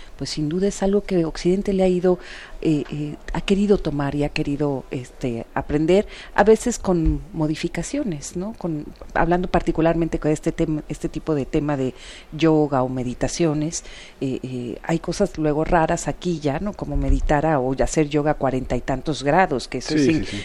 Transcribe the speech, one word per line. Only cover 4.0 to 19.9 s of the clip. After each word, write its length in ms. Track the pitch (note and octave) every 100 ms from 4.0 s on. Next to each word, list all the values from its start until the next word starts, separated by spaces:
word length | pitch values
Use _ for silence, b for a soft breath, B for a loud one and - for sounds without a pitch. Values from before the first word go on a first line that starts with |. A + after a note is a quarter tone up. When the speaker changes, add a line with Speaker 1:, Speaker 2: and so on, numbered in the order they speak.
| C#3+ C#3+
Speaker 1:
y 80 |
ha 60 | D3
querido, 560 | - D3 C#3+ D3 C3+ -
este, 540 | C3+ B2 - C3 A2+ - -
aprender, 520 | - D3 D#3+ F#3 - B B -
a 80 |
veces 340 | G#3 A3 B3 -
con 420 | - F3 D#3+ D3 C#3
modificaciones, 1040 | F3 D#3 D#3 E3+ - E3 C#4 C#4 D3 - F3+
¿no? 160 | G3 A3+
Con, 280 | F3 D#3 D3+ - -
hablando 360 | - E3 F3 F3+
particularmente 720 | F3 E3 D#3+ D#3+ E3 D#3+ E3
con 120 | D3+
este 240 | D3+ E3+ -
tem-, 280 | E3 D3+ -
este 220 | D#3 E3
tipo 260 | D#3 - D3
de 100 | B2+
tema 300 | D#3+ D3 C#3+
de 180 | C3 - B B B
yoga 520 | D#3 D#3+ D#3 D3+ C#3
o 60 | C3
meditaciones, 960 | C3 B2 A#2+ C3 - E3+ D3+ D3+ - B B B -
eh, 180 | C3+ B2+
eh, 340 | C3 B2+ A#2+ -
hay 160 | - E3
cosas 380 | - E3 G3+ -
luego 280 | D#3 D3 D#3+
raras 420 | F3 D#3+ E3+ -
aquí 320 | C#3 F3 E3
ya, 200 | D3 C#3+
¿no? 120 | G3+
Como 220 | - C#3+ C#3+
meditar 500 | C#3 C#3 - D3+ D#3
a, 140 | D3
o 140 | B2+ C3+
hacer 240 | A#2+ - D3+
yoga 240 | D3 D3
a 40 | C#3+
cuarenta 400 | C3+ B2+ C3 B2
y 40 |
tantos 420 | - C3 E3 B2+
grados, 440 | C#3 E3 F#3 C3 -
que 120 | B2+
eso 160 | -